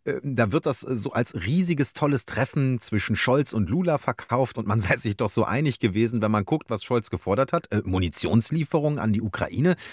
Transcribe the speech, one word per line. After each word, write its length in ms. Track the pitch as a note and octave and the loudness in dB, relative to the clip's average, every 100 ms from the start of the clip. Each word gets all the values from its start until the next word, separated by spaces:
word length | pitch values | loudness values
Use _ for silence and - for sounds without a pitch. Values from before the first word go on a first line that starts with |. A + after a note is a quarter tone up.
Äh, 160 | - C3+ | -6 -6
da 280 | C#3+ B2 A2 | -2 0 2
wird 140 | D3+ D3+ | 2 0
das, 180 | B2+ | -2
äh, 120 | - B2 | -4 -4
so 160 | G2 | -2
als 240 | A2+ - G#2 | -2 -2 -4
riesiges, 580 | F#2 E3+ F3 D3 C3+ | 0 0 2 -2 -4
tolles 320 | - D3 C#3 - | -2 0 0 -2
Treffen 540 | - C3+ D3 C3 B2 | -2 -2 0 0 0
zwischen 360 | - G#2+ - G#2+ | -2 -2 0 0
Scholz 380 | - C3+ C#3 | 2 2 2
und 160 | A2 F2 | 0 0
Lula 280 | F3 F3 D3 | 2 2 0
verkauft 600 | - A#2 - B2 C3 - | -2 -4 -2 0 0 -2
und 100 | G2+ | 0
man 140 | A2 | 0
<laughs> 0 | |
sei 160 | G2+ C3+ | 2 0
sich 200 | A2+ G2+ | 0 -2
doch 120 | A2 | 0
so 140 | - | 2
einig 360 | - A#2 D3+ - | 2 2 0 2
gewesen, 420 | A2 F#2+ A#2 A#2 | 0 2 0 2
wenn 100 | G#2+ | 2
man 140 | G#2+ G2 | 2 2
guckt, 240 | D#3 - | -2 -2
was 140 | A2 | -6
Scholz 260 | - A#2+ - | -2 -2 -2
gefordert 440 | - - G#2+ C3+ | -4 0 2 2
hat. 180 | E3+ - | 0 0
Äh, 100 | G#2+ F#2 | -2 0
Munitionslieferungen 1120 | F#2 F2 - E2 A2+ - D#3+ D3 D#3+ D3 D3 | 0 0 -2 2 2 2 -2 0 0 0 0
an 140 | A2 | 0
die 80 | G#2 | 0
Ukraine, 540 | G#2+ - F#2+ - E3 F3 - | -2 -4 -4 2 2 2 -4